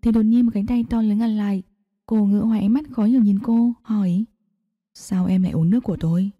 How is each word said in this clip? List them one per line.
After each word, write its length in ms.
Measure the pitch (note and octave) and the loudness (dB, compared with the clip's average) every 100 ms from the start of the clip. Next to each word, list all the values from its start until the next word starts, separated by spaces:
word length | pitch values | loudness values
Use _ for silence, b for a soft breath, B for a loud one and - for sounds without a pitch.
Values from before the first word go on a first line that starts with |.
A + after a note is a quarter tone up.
thì 100 | A#3 | 0
đột 100 | A3+ | 2
nhiên 240 | A3 A#3 A#3+ | 4 4 2
một 60 | |
cánh 120 | G#3+ G#3+ | 0 -2
tay 200 | A#3+ A#3 | -4 -2
to 120 | A#3 | -2
lớn 160 | A3 G#3 | 0 0
ngăn 200 | A#3 G#3+ | -2 -2
lại. 260 | G3+ G3 - _ _ _ - | -2 -4 -6 _ _ _ -4
Cổ 200 | A3 G3+ | 0 2
Ngựa 160 | G#3 | 2
Hoài 200 | A3 A3 | 0 0
ánh 120 | G3 | 0
mắt 100 | B3 D4+ | 0 -2
khó 120 | B3+ | -2
hiểu 180 | G#3 B3+ | 0 2
nhìn 180 | G#3 G3 | 2 2
cô, 340 | A#3 A#3 A#3+ A#3 | 0 0 0 -2
hỏi, 440 | - G#3+ F#3+ F3 A3+ _ _ _ _ _ _ | -6 -2 0 -2 -4 _ _ _ _ _ _
"Sao 320 | - - F#3 F3+ | -20 -6 -4 0
em 180 | F#3 | 0
lại 80 | F#3 | 0
uống 180 | - E3 | 0 0
nước 140 | A3+ | 0
của 140 | - E3+ | -2 -4
tôi?" 340 | D#3+ E3+ G3 | -2 -2 -2